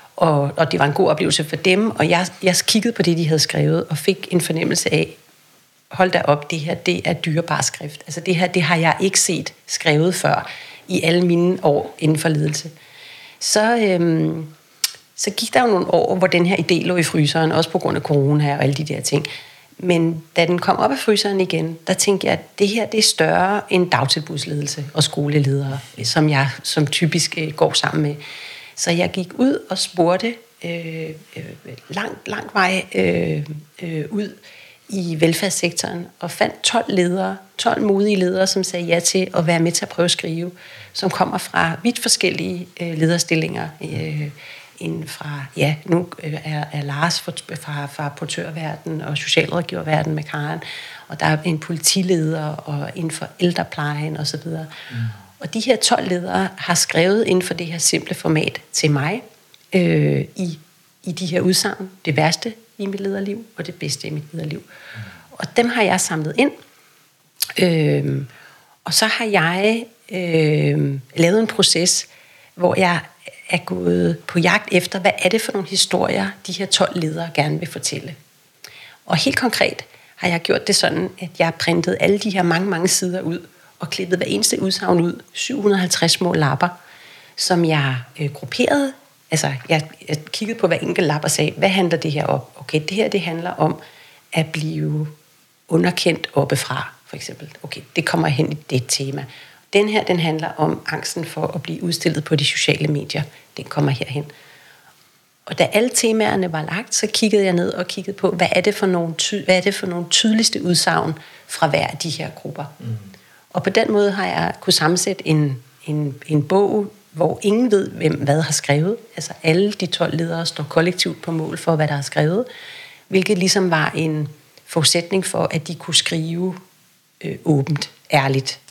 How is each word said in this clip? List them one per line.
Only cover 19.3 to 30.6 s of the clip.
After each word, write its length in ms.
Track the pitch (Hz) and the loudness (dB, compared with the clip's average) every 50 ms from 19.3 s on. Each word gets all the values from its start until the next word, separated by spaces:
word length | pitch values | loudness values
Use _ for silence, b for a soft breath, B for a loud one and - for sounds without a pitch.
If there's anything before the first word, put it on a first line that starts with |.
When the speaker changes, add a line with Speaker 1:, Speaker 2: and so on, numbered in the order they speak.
| B B B B B B B B B - | B B B B B B B B B -4
Speaker 1:
Men 440 | 180 180 175 165 165 165 170 160 - - - | 0 0 2 4 2 2 0 -2 -8 -2 0
da 100 | 170 170 | 2 2
den 120 | 160 180 175 | 2 2 2
kom 180 | - 196 - | 2 2 2
op 140 | - - 254 | 4 2 2
af 80 | 277 262 | 2 0
fryseren 420 | - 226 208 202 - 202 196 190 | 2 2 2 2 2 0 0 0
igen, 380 | 185 180 170 160 160 165 165 160 - | 0 0 0 -2 -2 -4 -6 -6 -4
der 80 | - 185 | -2 -2
tænkte 320 | - - 202 196 180 185 | 2 2 2 2 2 2
jeg, 60 | 190 | 0
at 260 | 180 165 - - _ - | 0 0 -2 -8 _ 0
det 100 | 202 196 | 0 0
her, 180 | 214 233 208 | 2 0 -2
det 120 | - - 214 | 0 0 2
er 40 | |
større 580 | 214 - - - 160 160 165 175 180 190 208 202 - - | 2 2 4 2 2 4 4 4 4 2 0 -2 0 0
end 200 | 196 180 175 180 | 2 2 4 4
dagtilbudsledelse 920 | 151 117 135 135 - 160 147 - 160 143 - - 147 147 147 147 - 151 139 139 - | 2 2 2 2 0 -2 -2 -4 -8 -8 -6 -4 -4 -4 -4 -4 -6 -8 -10 -4 0
og 80 | 160 | 0
skoleledere, 760 | 151 - - 139 147 147 147 147 135 135 139 139 143 135 139 - - - - - 117 | 0 0 0 -2 0 2 2 2 4 2 2 0 0 -2 -4 -6 -10 -12 -12 -6 -4
som 240 | - - 160 156 151 | 0 2 4 4 4
jeg 200 | 147 135 139 135 - - | 4 4 2 2 -2 -6
som 240 | - - - 156 151 | -8 -4 0 0 2
typisk, 480 | 135 - - 170 151 - 165 - - - 165 | 2 2 0 2 2 2 0 0 -2 -2 -4
øh, 140 | 156 156 | -6 -6
går 200 | 151 - 160 - | 0 2 2 2
sammen 300 | - - - 147 156 156 | 4 2 0 0 0 0
med. 120 | 151 147 147 151 B B B B B B B B B B B | 0 0 -2 -4 B B B B B B B B B B B
Så 140 | - - 170 | -4 -2 0
jeg 200 | 170 170 180 175 | 2 2 0 0
gik 180 | - 190 175 175 - | -2 -4 -6 -4 0
ud 240 | - 247 269 285 - - - | 2 2 2 2 0 -4 -6
og 80 | 185 190 | -6 -4
spurgte, 560 | - - - 175 165 170 180 190 226 233 233 - - _ _ _ | -4 -2 0 2 4 4 4 2 0 -4 -6 -8 -12 _ _ _